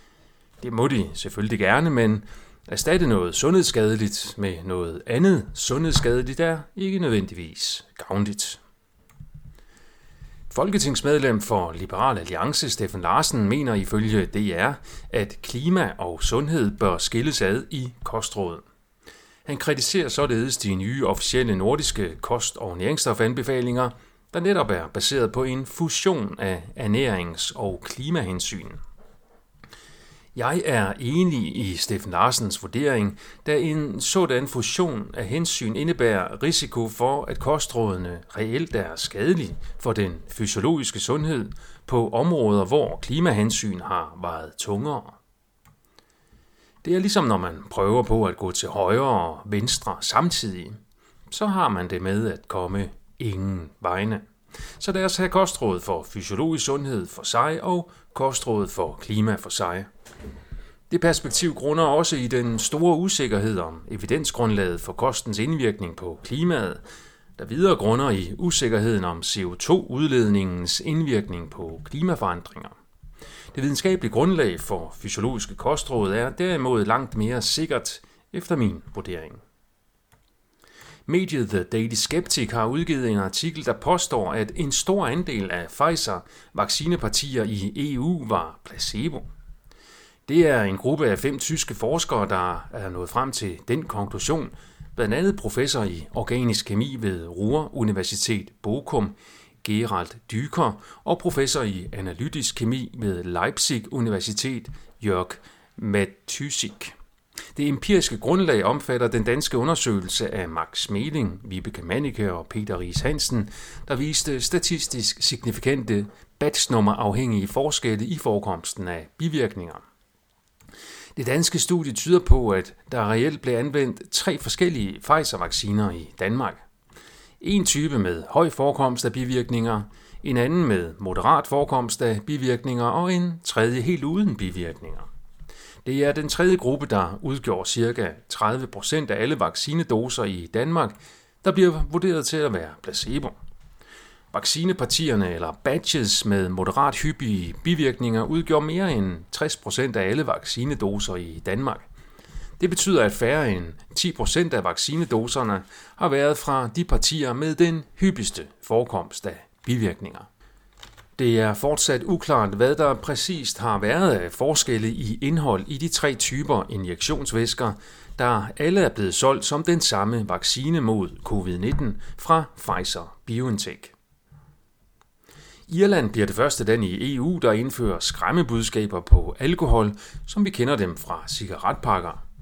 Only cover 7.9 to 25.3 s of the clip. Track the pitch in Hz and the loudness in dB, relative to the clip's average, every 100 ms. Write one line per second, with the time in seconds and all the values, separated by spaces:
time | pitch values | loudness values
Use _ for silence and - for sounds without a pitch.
7.9 | - - 98 104 101 - - _ _ _ | -14 -4 -2 -2 -2 -8 -10 _ _ _
8.9 | _ _ - - - - - - - - | _ _ -20 -20 -18 -20 -20 -20 -20 -20
9.9 | - - - - - - - 185 196 143 | -20 -20 -20 -20 -16 -6 -2 2 2 2
10.9 | 120 143 147 135 107 - 104 85 85 98 | 0 2 4 4 2 2 0 0 -6 -6
11.9 | 92 135 101 82 82 117 - 160 - 98 | 0 2 0 -2 -2 0 0 -2 -2 -4
12.9 | 95 85 117 - 123 101 139 135 104 95 | -2 2 2 4 2 2 2 0 0 0
13.9 | 107 110 107 90 104 104 85 117 143 - | 0 2 2 2 0 -2 0 0 -2 -10
14.9 | - - 117 104 - - 120 156 185 110 | -14 -4 -2 -2 -6 -8 -2 2 2 2
15.9 | - 87 82 - 117 147 160 104 104 101 | -2 -8 -2 0 2 2 2 2 2 2
16.9 | 85 - 117 147 - 98 117 - 143 123 | 2 0 0 0 2 2 0 -2 -8 -8
17.9 | - - 113 - 107 90 85 - _ _ | -8 -6 -4 -4 -4 -4 -6 -16 _ _
18.9 | _ - - - _ - 139 - 139 - | _ -20 -20 -20 _ -10 -4 -2 0 0
19.9 | 190 139 - 143 113 131 123 101 95 101 | 0 0 0 2 2 0 0 0 0 -2
20.9 | 135 101 98 - 127 120 95 101 147 143 | 0 0 0 0 2 2 2 2 2 0
21.9 | 110 90 80 - 123 - - 104 87 101 | -2 -4 -4 -4 -2 -2 -6 -8 -4 -2
22.9 | 156 127 107 113 123 123 127 123 123 123 | 0 0 2 2 0 -2 0 0 0 -2
23.9 | - - _ _ 175 180 190 110 90 80 | -4 -20 _ _ -2 2 2 2 -2 -4
24.9 | 104 - 135 113 | -2 0 2 2